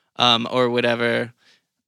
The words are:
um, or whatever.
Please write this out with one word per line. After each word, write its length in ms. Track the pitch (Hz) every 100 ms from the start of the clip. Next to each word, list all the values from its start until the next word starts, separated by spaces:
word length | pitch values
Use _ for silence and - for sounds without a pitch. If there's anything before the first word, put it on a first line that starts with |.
| _ -
um, 320 | 123 117 117
or 200 | 127 123
whatever. 640 | 120 120 117 117 117 120 - _ _ _ _